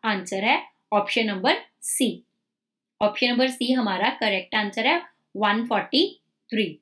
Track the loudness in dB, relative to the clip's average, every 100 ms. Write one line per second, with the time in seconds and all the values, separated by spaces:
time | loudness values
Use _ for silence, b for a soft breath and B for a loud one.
0 | 0 -2 -4 -2 0 0 -2 _ _ 0
1 | 0 -2 -2 0 0 0 -4 _ -4 0
2 | 0 -2 _ _ _ _ _ _ _ _
3 | -2 0 0 2 0 0 0 2 2 0
4 | 0 0 0 0 -2 -2 -2 0 0 0
5 | -2 _ _ -2 2 2 0 -2 2 2
6 | 2 -2 _ _ _ -2 -2 -4